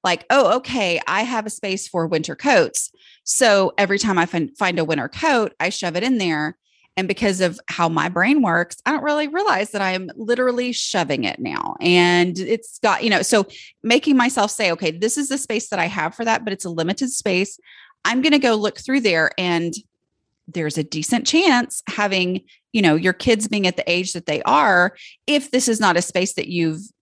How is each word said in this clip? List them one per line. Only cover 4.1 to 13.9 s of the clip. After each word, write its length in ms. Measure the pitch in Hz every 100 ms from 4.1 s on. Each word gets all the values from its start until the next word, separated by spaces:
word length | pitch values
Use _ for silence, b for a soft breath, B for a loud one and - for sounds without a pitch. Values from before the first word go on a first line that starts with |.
| 185
I 80 | 165
fin-, 280 | 175 139 -
find 200 | 190 175
a 60 |
winter 240 | 160 147 123
coat, 440 | - 320 254 214 _
I 80 | 175
shove 260 | - 180 170
it 60 |
in 160 | 240 247
there." 380 | 180 156 151 - _ _ _ -
And 100 | 190
because 320 | 196 220 190
of 180 | 185 180 -
how 200 | - 165
my 200 | 160 156
brain 320 | 180 202 294
works, 340 | 214 170 175 -
I 60 | -
don't 140 | 302
really 240 | 294 294 294
realize 420 | 330 415 190 208
that 100 | 208
I 120 | 190
am 180 | 185 180 -
literally 560 | 220 240 254 247 247
shoving 500 | 233 - 196 147 135
it 140 | 107 -
now. 380 | 110 69 - -
And 560 | 175 175 175 175 175 175
it's 400 | 180 226 - -
got, 240 | 220 185
you 40 | 226
know, 140 | 190
so 240 | - 220 196 B B _
making 340 | 220